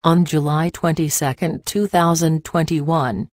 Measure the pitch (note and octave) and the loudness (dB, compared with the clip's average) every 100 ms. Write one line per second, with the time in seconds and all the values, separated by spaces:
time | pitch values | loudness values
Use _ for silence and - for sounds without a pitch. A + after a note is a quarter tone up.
0 | E3 E3+ E3 D#3 D3 D3+ E3+ - E3+ D#3 | 2 2 2 0 0 0 -2 -2 -2 0
1 | D3+ - C#3+ B2+ E3+ D#3 - G3+ G3+ F3 | -2 -2 -4 -2 -4 -4 -4 -2 0 2
2 | E3+ E3 E3 D#3+ - E3+ D#3 D#3+ C#3+ E3 | 2 4 2 0 -2 -2 0 -2 0 0
3 | B2+ G2+ - | 0 -4 -8